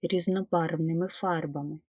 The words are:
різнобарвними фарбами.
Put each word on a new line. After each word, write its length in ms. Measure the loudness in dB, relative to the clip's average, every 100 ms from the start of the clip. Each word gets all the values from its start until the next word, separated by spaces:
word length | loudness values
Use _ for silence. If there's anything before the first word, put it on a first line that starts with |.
різнобарвними 1040 | -2 0 2 0 2 2 2 0 0 0 -2
фарбами. 720 | -2 -2 0 -2 -6 -8 -10 _